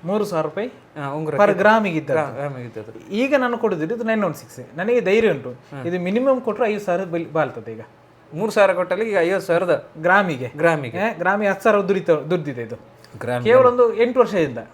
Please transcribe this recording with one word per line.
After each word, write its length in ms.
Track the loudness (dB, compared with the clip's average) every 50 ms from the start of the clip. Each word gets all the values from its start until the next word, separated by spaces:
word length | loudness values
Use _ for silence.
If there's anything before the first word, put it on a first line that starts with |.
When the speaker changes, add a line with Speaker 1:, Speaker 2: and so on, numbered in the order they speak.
| -4
Speaker 1:
ಮೂರು 200 | -2 -2 -2 -2
ಸಾವಿರ 200 | -2 -2 -2 -2
ರೂಪಾಯಿ 240 | -2 -4 -4 -6 -6
Speaker 2:
ಹಾ, 440 | -8 -14 -20 _ _ -10 -8 -6 -6
ಉಂಗುರ 220 | -6 -4 -4 2
Speaker 1:
per 120 | 2 4
Speaker 2:
ಕೆ-, 120 | 4 4 4
Speaker 1:
ಗ್ರಾಮಿಗೆ 400 | 6 6 6 6 2 0 -2 -4
ಇದ್ದದ್ದು. 220 | -2 0 0 0
Speaker 2:
ಗ್ರಾ-, 140 | 0 -2 -4
ಗ್ರಾಮಿಗೆ 340 | -6 -8 -8 -8 -10 -12 -12
ಇದ್ದದ್ದು. 420 | -12 -14 -14 -14 -16 -18 -14 -8
Speaker 1:
ಈಗ 240 | -2 -2 0 2 2 2
ನಾನು 200 | 0 0 -2 -2
ಕೊಡೋದಿದ್ದು 360 | -2 -2 -2 -2 -2 -4 -4
ಇದು 100 | -4 -2
ನೈನ್ 200 | -2 0 0 0
ಒನ್ 100 | -2 -4
ಸಿಕ್ಸ್. 260 | -6 -14 -20 -18 -18 -18 -16 -10
ನನಗೆ 240 | -6 -2 0 0 2
ಧೈರ್ಯ 300 | 2 2 2 4 4 2
ಉಂಟು, 200 | 0 0 -6 -12
Speaker 2:
ಹ್ಮ್. 360 | -14 -14 -18 -16 -14 -8 -6
Speaker 1:
ಇದು 140 | -4 -4 -4
ಮಿನಿಮಮ್ 400 | -2 -2 -2 0 2 2 0 0
ಕೊಟ್ರು 260 | 0 -4 -2 0 0
ಐವತ್ತು 200 | -2 -2 -2 -2
ಸಾವಿರ 180 | -2 -2 -2 -2
ಬಲ್-, 280 | -4 -4 -6 -6 -4 -2
ಬಾಳ್ತದೆ. 400 | -2 -2 -2 -2 -12 -12 -14 -14
ಈಗ 80 | -14 -16 -20 -20 _ _ _ _ _ _ -16 -8
Speaker 2:
ಮೂರು 180 | -6 -4 -2 4
ಸಾವಿರ 200 | 4 4 4 4
ಕೊಟ್ಟಲ್ಲಿ 380 | 2 0 -2 -2 -2 -2 0
ಈಗ 60 | 2 2
ಐವತ್ತು 260 | 2 2 0 -2 0
ಸಾವಿರದ 440 | 0 0 0 2 2 0 -2 -2 -8 -16 -4
Speaker 1:
ಗ್ರಾಮಿಗೆ. 540 | 2 4 4 4 4 2 -2 -6 -6 -10 -6
Speaker 2:
ಗ್ರಾಮಿಗೆ. 420 | 0 2 2 2 2 -2 -6 -6 -4
Speaker 1:
ಏ, 160 | -4 -4 -4 -2
ಗ್ರಾಮಿಗೆ 320 | 0 0 0 2 0 0
ಹತ್ತು 140 | -2 2 2
ಸಾವಿರ 220 | 4 4 4 2
ದುಡಿತ-, 440 | 2 0 -2 2 2 2 2 2 -2
ದುಡ್ದಿದೆ 320 | -2 -2 -2 -4 -8 -8 -8
ಇದು. 140 | -10 -10 -16 -16 -20 -20 -20 -20 -20 -14 -10
Speaker 2:
ಗ್ರಾಮಿಗೆ. 320 | -6 -4 -4 -2 2 4
Speaker 1:
ಕೇವಲ 160 | 6 6 6
ಒಂದು 280 | 6 6 4 2 2 4
ಎಂಟು 260 | 2 0 0 4 2
ವರ್ಷದಿಂದ. 380 | 2 2 2 0 0 0 -2 -8 -12 -14